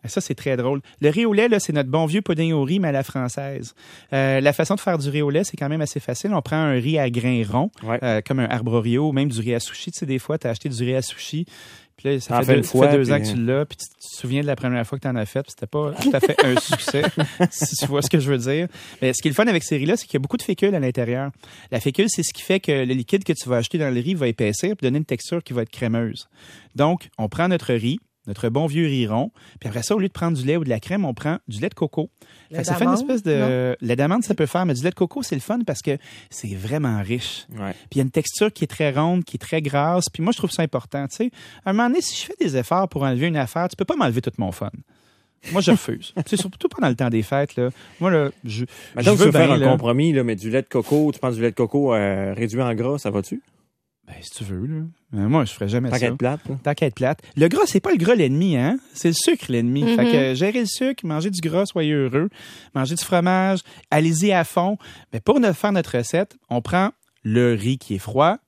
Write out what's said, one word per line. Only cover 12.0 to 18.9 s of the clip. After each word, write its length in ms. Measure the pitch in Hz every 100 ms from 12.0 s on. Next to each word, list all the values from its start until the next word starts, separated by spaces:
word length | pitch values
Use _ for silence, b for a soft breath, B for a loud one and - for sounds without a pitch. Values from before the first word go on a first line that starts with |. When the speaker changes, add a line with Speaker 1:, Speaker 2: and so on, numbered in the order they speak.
| 135
Speaker 1:
là, 100 | 139
ça 140 | -
Speaker 2:
T'en 60 | 120
Speaker 1:
fait 40 | 127
Speaker 2:
fais 40 |
Speaker 1:
deux, 60 | 131
Speaker 2:
une 60 | -
Speaker 1:
ça 60 |
fait 40 | 127
Speaker 2:
fois, 80 | 139
Speaker 1:
deux 240 | 143 127
ans 20 | 107
Speaker 2:
puis 120 | 107
Speaker 1:
que 40 |
tu 120 | 107 117
l'as, 200 | 135 147
puis 120 | -
tu, 80 | -
tu 240 | _ -
te 60 | -
souviens 220 | 123 139
de 40 | 143
la 100 | 131
première 280 | 127 123 113
fois 120 | 139
que 60 |
t'en 120 | 139 123
as 100 | 107
fait, 160 | 131
puis 100 | 143
c'était 160 | - 113
pas 260 | 151 147
tout 180 | 151 269
à 80 | 139
fait 160 | - -
un 160 | 131 127
succès, 440 | - - - 139 156 - 147
<laughs> 240 | - 180
si 240 | - 151 151
tu 80 | 143
vois 160 | 143
ce 80 | 135
que 100 | 165
je 100 | 135
veux 100 | 135
dire. 280 | 120 147 175 B B